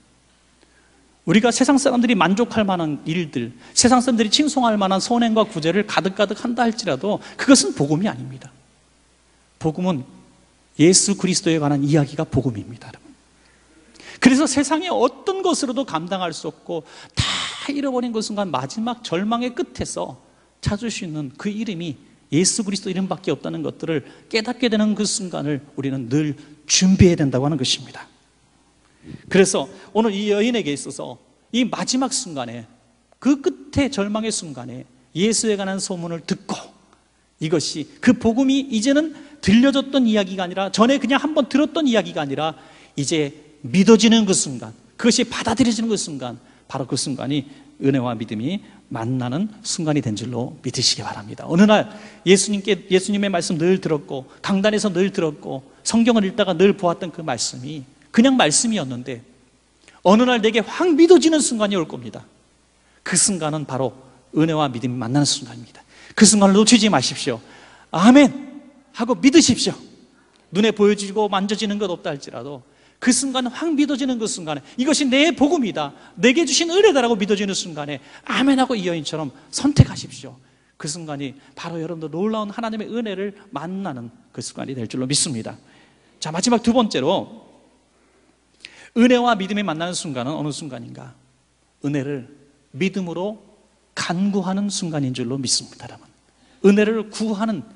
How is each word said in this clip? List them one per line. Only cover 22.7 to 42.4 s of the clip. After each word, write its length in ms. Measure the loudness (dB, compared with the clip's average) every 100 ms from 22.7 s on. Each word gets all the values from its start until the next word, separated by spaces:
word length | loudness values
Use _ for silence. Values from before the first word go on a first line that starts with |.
| -6 -4
이름밖에 400 | -4 -4 -4 -4
없다는 300 | -4 -6 -6
것들을 440 | -8 -6 -4 -4 -6 -16 -6
깨닫게 400 | -4 -4 -2 0
되는 260 | 2 2 0
그 100 | -2
순간을 560 | -4 -6 -6 -4 -4 -6 -8
우리는 340 | -6 -4 -2
늘 260 | 0 0 -4 -14 -14 -2
준비해야 500 | 2 4 6 6 6
된다고 300 | 2 0 0
하는 120 | 0
것입니다. 500 | -2 -4 -8 -20 -20 _ _ _ _ _ _ _ _ _ -18 -18 0
그래서 400 | 2 4 0 -6 -12 -4
오늘 200 | 0 0
이 180 | 0 0
여인에게 420 | 2 2 0 -2
있어서 460 | -6 -8 -12 -12 -14 _ _ _
이 140 | -2 -2
마지막 460 | -2 -2 -2 -2
순간에, 540 | -4 -6 -8 -10 -12 -16 _ _ _ _ _
그 220 | 0 0
끝에 500 | 0 -6 -4 -2 0
절망의 400 | -2 -4 -4 -4
순간에 540 | -6 -8 -12 -14 -14 -18 _ _
예수에 420 | 0 0 2 0 -2
관한 220 | -4 -6
소문을 440 | -6 -8 -8 -8
듣고, 340 | -6 -6 -8 -12 -12 _ _ _ _ _ _ -10
이것이, 500 | -2 -2 -2 -6 -10 -2
그 120 | 0
복음이 460 | 2 2 2 2 2
이제는 540 | 0 0 2 2 0 -6 -18 -6
들려졌던 640 | 4 6 6 2 0 2 2
이야기가 340 | 2 0 -4
아니라, 300 | -6 -4 -2
전에 260 | 2 4 4
그냥 240 | 2 0
한번 260 | 2 0 2
들었던 360 | 2 0 0 0
이야기가 360 | 2 0 -4
아니라, 340 | -6 -4